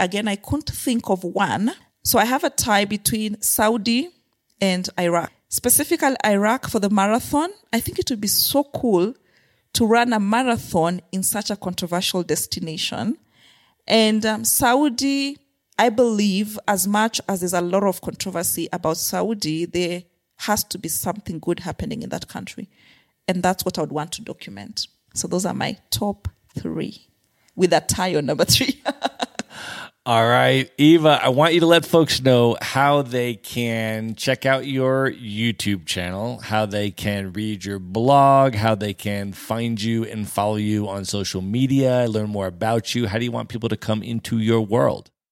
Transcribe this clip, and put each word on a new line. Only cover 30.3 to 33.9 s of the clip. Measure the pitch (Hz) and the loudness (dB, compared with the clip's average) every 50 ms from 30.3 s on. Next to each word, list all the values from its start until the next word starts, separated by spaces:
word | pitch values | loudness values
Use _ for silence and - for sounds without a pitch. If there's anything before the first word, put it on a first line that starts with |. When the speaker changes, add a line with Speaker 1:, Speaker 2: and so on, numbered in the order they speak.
| 123 127 127 131 131 131 131 - - - | 4 4 4 4 4 2 0 -2 2 4
Speaker 2:
Eva, | 143 151 165 170 156 156 147 123 | 8 8 8 8 8 6 4 4
I | 107 131 | 4 2
want | 127 131 151 170 165 | 4 4 4 4 4
you | 175 | 4
to | 165 | 6
let | 165 170 170 156 | 6 6 4 4
folks | - - 165 160 - - - | 4 4 4 4 4 0 2
know | 127 131 127 120 120 117 117 - | 4 4 6 6 6 4 2 0
how | - - - 135 139 143 147 143 | -4 -2 0 2 4 4 4 2
they | 139 120 123 127 123 120 117 | 0 0 -2 -2 -2 -2 -4
can | 101 - - - 123 120 117 113 113 113 110 | -6 -10 -8 -6 -4 -2 -2 -2 -2 -2 -4